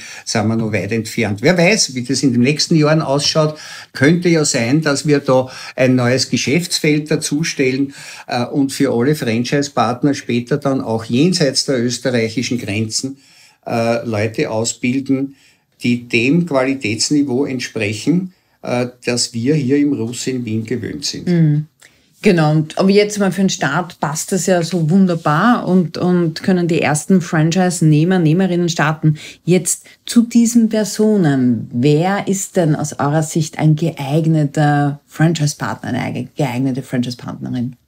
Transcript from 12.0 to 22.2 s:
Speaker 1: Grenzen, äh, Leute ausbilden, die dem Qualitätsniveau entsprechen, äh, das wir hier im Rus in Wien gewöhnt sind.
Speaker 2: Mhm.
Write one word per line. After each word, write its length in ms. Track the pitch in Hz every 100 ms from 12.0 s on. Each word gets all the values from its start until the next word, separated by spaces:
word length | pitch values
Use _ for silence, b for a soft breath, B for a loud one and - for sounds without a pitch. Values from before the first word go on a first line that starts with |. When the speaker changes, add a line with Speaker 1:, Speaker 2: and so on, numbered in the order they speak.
| 135 120 110 127 117 120
Speaker 1:
Grenzen, 580 | 104 104 110 - 135 135 b b b b -
äh, 400 | 117 117 117 120
Leute 460 | 104 110 156 147
ausbilden, 840 | 110 117 - 123 135 139 131 139 B B B _ _
die 240 | 120 120 -
dem 380 | 117 127 170 170
Qualitätsniveau 1000 | 135 135 135 104 104 - 147 139 123
entsprechen, 880 | 139 127 - 113 104 110 147 175 185 b b b
äh, 240 | 127 123 123 -
das 300 | 120 120 -
wir 220 | 117 127 156
hier 220 | 127 143
im 160 | 143
Rus 340 | 113 113 120 135
in 180 | 127 117
Wien 180 | 110
gewöhnt 420 | 110 123 - 151 -
sind. 220 | - 180
Speaker 2:
Mhm. 380 | 170 156 147 151 _ b b b _